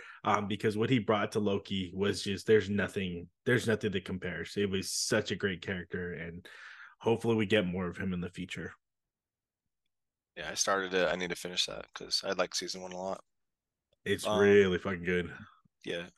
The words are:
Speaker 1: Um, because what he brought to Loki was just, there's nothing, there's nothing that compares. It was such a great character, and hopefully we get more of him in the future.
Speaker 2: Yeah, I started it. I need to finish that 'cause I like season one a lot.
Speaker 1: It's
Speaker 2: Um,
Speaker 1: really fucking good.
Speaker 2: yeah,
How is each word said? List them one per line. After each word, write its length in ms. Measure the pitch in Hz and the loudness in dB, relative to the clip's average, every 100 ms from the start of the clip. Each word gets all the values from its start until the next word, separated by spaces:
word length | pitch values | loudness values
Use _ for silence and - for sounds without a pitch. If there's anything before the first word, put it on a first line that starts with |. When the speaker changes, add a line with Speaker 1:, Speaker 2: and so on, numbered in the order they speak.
| - - | -20 -4
Speaker 1:
Um, 240 | 104 101 101 | 2 2 2
because 280 | 104 113 104 | 0 0 2
what 140 | 113 | 2
he 80 | 131 | 2
brought 360 | 101 107 110 | 4 2 2
to 60 | 110 | 0
Loki 520 | 101 101 - 98 87 | 2 0 -2 -4 -4
was 300 | 92 101 95 | 0 0 0
just, 240 | 104 95 - | -2 -2 6
there's 220 | 107 95 | 4 6
nothing, 560 | 101 90 101 92 85 85 _ - | -2 -2 -2 -4 -6 -10 _ 2
there's 220 | 123 117 | 2 2
nothing 240 | 107 107 | 0 0
that 120 | 95 | -2
compares. 540 | - 92 92 82 82 101 | -4 -6 -6 -6 -6 -2
It 100 | 101 | 0
was 220 | 95 - | -2 -2
such 380 | - - 110 - | -4 0 0 0
a 60 | 98 | -4
great 260 | 101 85 | -4 -4
character, 520 | - 90 - 90 87 | -6 -6 -6 -8 -6
and 300 | 82 82 87 - - - - - - | -8 -10 -12 -16 -20 -20 -20 -20 -6
hopefully 380 | 113 113 117 110 | 0 0 2 2
we 100 | 101 | 4
get 220 | 107 90 | 2 2
more 200 | 90 90 | -2 -4
of 100 | 82 | -4
him 160 | 92 | -4
in 60 | 90 | -4
the 80 | 87 | -6
future. 420 | - 92 82 80 - _ _ _ _ _ _ _ _ _ _ _ _ _ _ _ 87 | -8 -10 -8 -10 -14 _ _ _ _ _ _ _ _ _ _ _ _ _ _ _ -12
Speaker 2:
Yeah, 140 | 78 | -8
I 60 | - | -2
started 380 | - 98 92 | 0 2 2
it. 140 | 92 85 | 2 2
I 80 | 90 | 2
need 140 | 90 | -4
to 60 | 85 | -6
finish 300 | 87 90 - | -6 -4 -4
that 180 | - - | -4 -14
'cause 300 | - - - 98 | -14 -4 -4 -2
I 60 | |
like 240 | 92 90 - | 0 0 -2
season 260 | 87 92 | -6 -8
one 120 | 92 | -8
a 40 | 90 | -6
lot. 220 | 95 92 _ _ _ _ _ _ _ _ - | -6 -6 _ _ _ _ _ _ _ _ -4
Speaker 1:
It's 200 | 101 104 | -2 2
Speaker 2:
Um, 140 | 104 | 6
Speaker 1:
really 380 | 101 101 95 90 | 8 10 8 2
fucking 240 | 98 90 | -2 -4
good. 280 | 85 90 82 - 110 _ _ _ | 0 0 -2 -10 -18 _ _ _
Speaker 2:
yeah, 240 | - 87 87 | -8 -8 -8